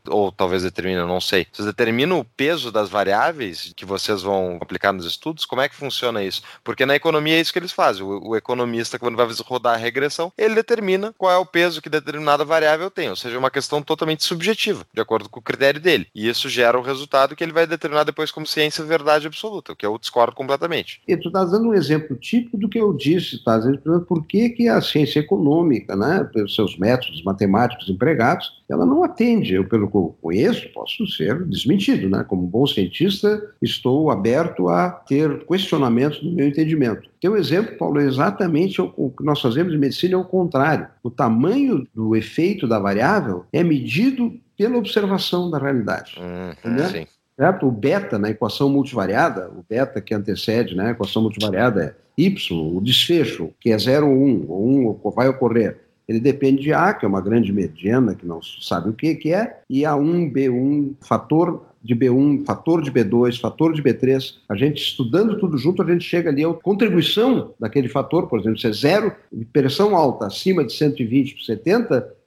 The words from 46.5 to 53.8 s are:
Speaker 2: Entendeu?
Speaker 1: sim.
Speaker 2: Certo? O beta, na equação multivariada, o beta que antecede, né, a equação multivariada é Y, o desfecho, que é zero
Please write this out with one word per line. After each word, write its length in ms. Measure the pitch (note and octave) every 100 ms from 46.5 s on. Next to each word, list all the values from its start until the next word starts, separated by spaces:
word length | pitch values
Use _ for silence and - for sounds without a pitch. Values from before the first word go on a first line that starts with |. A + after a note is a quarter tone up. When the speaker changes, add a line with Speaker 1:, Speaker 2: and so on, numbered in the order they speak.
Speaker 2:
Entendeu? 380 | D#2+ A#2 A#2+ F3
Speaker 1:
sim. 180 | E2+ D#2+ _ _ -
Speaker 2:
Certo? 300 | D#3 F#3+ C#3
O 40 |
beta, 480 | A2 C3+ G3 G3 A2
na 100 | G#2
equação 400 | G#2+ A2+ - C#3
multivariada, 800 | C#3 C3+ A#2+ F#2+ A2 E3 G#2 F2+
o 160 | F#2 F2
beta 320 | A2+ C3+ G#2+
que 140 | -
antecede, 640 | G#2+ G#2 F#2 - A2 G#2 F2+
né, 140 | A2
a 20 |
equação 320 | A#2 G2+ A2+
multivariada 600 | A2 G2+ G#2+ F#2 B2 G2
é 380 | D2+ - _ -
Y, 560 | F#3 F#3+ - E2 D#2 F2+
o 40 |
desfecho, 680 | A2 B2 - E3+ C3+ - D#2+ -
que 120 | A#2+
é 60 |
zero 280 | G#2+